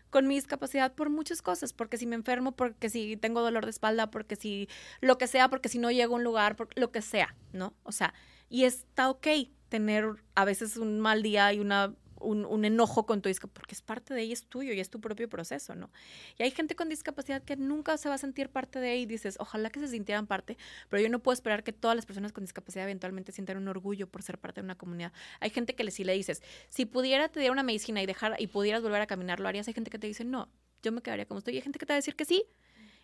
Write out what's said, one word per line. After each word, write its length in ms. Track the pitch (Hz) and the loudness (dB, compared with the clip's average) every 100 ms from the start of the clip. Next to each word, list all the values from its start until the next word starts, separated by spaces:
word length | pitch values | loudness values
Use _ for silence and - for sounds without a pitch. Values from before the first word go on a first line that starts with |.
| - | 2
con 180 | 269 269 | 4 4
mi 60 | 277 | 2
discapacidad 580 | - 285 269 277 262 | -2 -6 -2 0 0
por 160 | 262 302 | 0 -2
muchas 320 | 302 311 330 | -2 -2 -4
cosas, 300 | - 349 262 | -2 -2 -4
porque 240 | - 226 233 | -6 -6 -4
si 80 | 240 | -4
me 80 | |
enfermo, 380 | 233 220 247 262 | -4 0 0 0
porque 360 | 254 247 220 220 | 0 -2 -2 -4
si 280 | 233 214 214 | -2 -4 -2
tengo 240 | 226 233 | 0 2
dolor 240 | 233 226 | 2 2
de 60 | 220 | -2
espalda, 400 | - 220 226 220 | -2 0 2 0
porque 260 | 220 214 202 | -4 -8 -6
si 320 | 214 202 202 - - - | -6 -6 -8 -12 -16 2
lo 180 | 254 254 | 6 6
que 80 | 247 | 6
sea, 220 | 262 262 | 6 6
porque 200 | 262 254 | 4 -2
si 100 | 240 | 0
no 120 | 233 | 2
llego 240 | 247 233 | 4 4
a 40 | 240 | 4
un 60 | |
lugar, 300 | 240 220 208 214 | 2 4 4 2
por 120 | 226 - | -4 0
lo 140 | 247 | 0
que 100 | 220 | 0
sea, 320 | 208 208 160 - - | 0 2 2 -2 -12
¿no? 220 | 185 185 - | -6 -6 -8
O 80 | - | -8
sea, 220 | - 190 - - - - | -2 -2 -2 -20 -20 -4
y 160 | 247 | 4
está 460 | 254 254 - - 262 | 4 2 -6 2 2
ok 160 | 262 311 302 247 _ - | 4 4 4 2 _ -6
tener 380 | 220 214 214 220 208 _ - | 0 2 2 0 -4 _ 2
a 80 | |
veces 320 | 196 196 220 233 | 4 2 -2 -4
un 240 | 220 214 | -2 2
mal 240 | 220 220 | 4 4
día 280 | 214 208 202 | 6 6 6
y 60 | 208 | 6
una, 340 | 202 202 196 - - - | 4 4 2 -2 -18 -6
un, 240 | 220 208 | -2 -2
un 200 | 202 214 | 0 2
enojo 420 | 214 226 214 - 214 | 4 4 4 4 2
con 160 | 208 | 2
tu 60 | 196 | 0
discapacidad, 260 | 185 202 - | -2 -6 -18
porque 140 | - | -16
es 80 | - | -14
parte 320 | - 226 - | -10 -10 -6
de 80 | 262 | -4
ella, 100 | 226 | -4
es 100 | 233 - | -6 -8
tuyo 260 | 247 277 | -8 -4
y 60 | 196 | -4
es 100 | 185 | -4
tu 120 | 220 | -8
propio 280 | 214 208 226 | -8 -6 -6
proceso, 460 | - 165 - - | -6 -6 -8 -10
¿no? 160 | 175 - - - - - - | -12 -14 -18 -20 -20 -12 -2
Y 60 | |
hay 80 | 247 | -2
gente 240 | 262 311 339 | 0 -4 -2
con 120 | 330 | -4
discapacidad 540 | 311 - 285 269 269 | -4 -6 -8 -6 -6
que 140 | - 277 | -6 -4
nunca 420 | 269 302 311 302 | -2 -2 0 -2
se 100 | 294 | -2
va 60 | |
a 40 | 277 | -4
sentir 320 | 277 277 277 | -4 -6 -4
parte 280 | 269 254 262 | -4 -6 -4
de 140 | 247 | -2
ella 100 | 247 | -2
y 40 | 233 | -2
dices, 300 | 226 202 190 | -6 -6 -8
"Ojalá 300 | - 214 220 | -8 -4 -4
que 100 | 285 | -4
se 80 | 285 | -6
sintieran 400 | 233 202 208 214 | -6 -2 -2 -2
parte", 280 | 190 - 233 - - - | -4 -4 -14 -14 -18 -2
pero 140 | 202 | 2
yo 60 | 220 | 2
no 100 | 240 | 2
puedo 160 | 262 | 2
esperar 300 | 247 220 214 | 2 2 0
que 80 | 220 | -2
todas 240 | 214 226 233 | 0 2 2
las 100 | 220 | 0
personas 240 | 196 208 | -8 -8
con 120 | 208 | -8
discapacidad 400 | 190 - - 190 | -10 -10 -10 -6
eventualmente 480 | 196 196 185 190 190 | -6 -6 -6 -8 -10
sientan 240 | 196 190 190 | -10 -8 -6
un 100 | 196 | -4
orgullo 400 | 185 196 202 190 | -4 -4 -4 -6
por 160 | 190 | -10
ser 160 | - - | -10 -10
parte 220 | 185 208 | -10 -10
de 40 | 190 | -10
una 100 | 180 | -10
comunidad. 360 | 180 175 170 - - - | -10 -8 -8 -12 -16 -4
Hay 100 | 214 | -2
gente 240 | 254 240 | -2 -4
que 80 | 247 | -2
le, 80 | 220 | -4
si 140 | 196 | -2
le 80 | 185 | 0
dices, 280 | 190 185 151 - - - | 0 0 -6 -8 -20 -8
"Si 180 | - 247 | -4 -2
pudiera 420 | 254 262 269 311 | 0 4 4 2
te 120 | 320 | 2
diera 120 | 254 | 2
una 120 | 269 | 2
medicina 360 | 254 214 - 208 | 0 0 -2 -2
y 60 | 190 | -2
dejar, 300 | 185 220 220 | -2 -2 -2
y 80 | 202 | -2
pudieras 340 | 202 208 226 | 0 2 2
volver 180 | 226 208 | 0 0
a 40 | 208 | 0
caminar, 320 | 190 180 180 | -2 -4 -2
¿lo 80 | 190 | -2
harías?". 180 | 202 208 | -4 -4
Hay 80 | |
gente 160 | 226 220 | -6 -6
que 80 | 214 | -6
te 80 | 214 | -8
dice, 180 | 214 | -6
"No, 240 | 240 262 - _ _ _ | -6 -6 -8 _ _ _
yo 80 | 220 | -4
me 100 | 233 | -4
quedaría 240 | 240 208 208 | -4 -6 -6
como 120 | 196 | -8
estoy". 160 | 240 | -6
Y 20 | 254 | -6
hay 60 | |
gente 180 | 277 - | -6 -6
que 60 | 302 | -2
te 60 | |
va 20 | 285 | 0
a 20 | |
decir 160 | 285 | 0
que 100 | - 302 | -2 2
sí. 180 | 359 - _ _ - 220 - | 2 0 _ _ -20 -20 -20